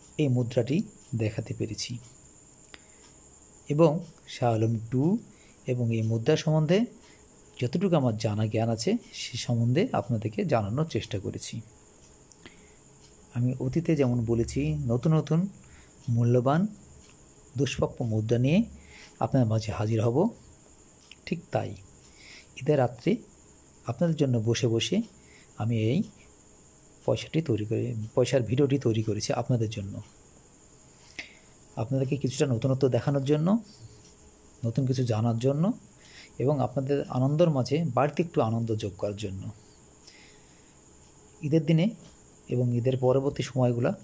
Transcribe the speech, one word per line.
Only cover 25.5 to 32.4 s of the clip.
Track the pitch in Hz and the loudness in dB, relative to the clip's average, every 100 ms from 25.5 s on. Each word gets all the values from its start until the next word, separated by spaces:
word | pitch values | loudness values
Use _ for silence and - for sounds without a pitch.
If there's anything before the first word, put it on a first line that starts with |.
| - | -6
আমি | 110 117 110 | -2 0 0
এই | 151 220 - - - - - - - - - - | 0 -2 -8 -20 -20 -20 -20 -20 -20 -20 -8 -2
পয়সাটি | 113 - 156 165 | -2 -2 -2 0
তৈরি | 104 107 | -2 -2
করে, | 113 117 117 110 - | -4 -4 -6 -4 0
পয়সার | 123 139 107 | 2 2 0
ভিডিওটি | 123 139 139 123 | 2 2 2 0
তৈরি | 113 | 0
করেছি | 110 104 - - | 0 -2 -2 -4
আপনাদের | 120 123 110 107 | 0 0 0 -4
জন্য, | 98 104 - - - - - - - - - - - - - - - - - - | -8 -10 -14 -20 -20 -20 -20 -20 -20 -20 -20 -20 -18 -16 -16 -18 -20 -20 -12 -6
আপনাদেরকে | 113 135 131 143 | -2 -2 -2 -2
কিছুটা | 131 - | -2 0